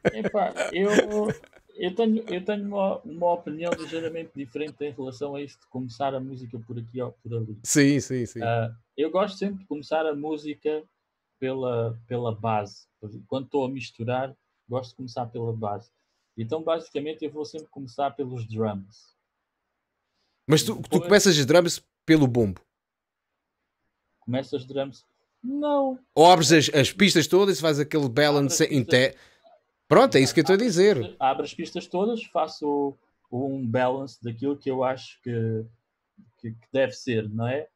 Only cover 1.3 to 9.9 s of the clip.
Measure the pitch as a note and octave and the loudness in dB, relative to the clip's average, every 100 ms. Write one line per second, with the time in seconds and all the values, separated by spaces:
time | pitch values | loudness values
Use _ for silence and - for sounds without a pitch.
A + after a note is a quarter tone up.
1.3 | - - _ _ - F3+ F#3 A3+ A3 - | -6 -12 _ _ -6 -4 0 0 0 -2
2.3 | F3+ F#3+ G#3 G3+ G3+ F#3+ - - E3 F3 | -6 -4 -6 -4 -2 -2 -2 -8 -2 0
3.3 | E3+ D#3+ D3+ E3+ E3 D#3 E3 E3 E3 E3 | 0 -4 -8 -4 -4 -4 -8 -6 -8 -12
4.3 | C#3 C#3 D3 D3+ - D3 D3 C3 B2 C#3+ | -14 -12 -8 -10 -8 -10 -8 -12 -8 -8
5.3 | C#3+ C#3+ - _ B2+ B2+ A#2 C#3 C3+ C3 | -8 -12 -16 _ -12 -12 -6 -4 -4 -8
6.3 | C3 B2 B2 A2+ A#2 A#2 B2 A#2+ - A2+ | -12 -14 -14 -12 -12 -10 -10 -10 -10 -8
7.3 | A#2 G#2+ G#2+ A2+ D3+ C#3 C#3+ - B2+ A2+ | -6 -6 -10 0 4 4 4 -2 -6 -6
8.3 | A#2 A#2 A#2 A2+ A#2 _ - D#3 F3 G3+ | -6 -2 -2 -2 -8 _ -6 -2 0 -2
9.3 | - G3 F#3+ - D3 C#3+ | -4 -8 -8 -10 -12 -4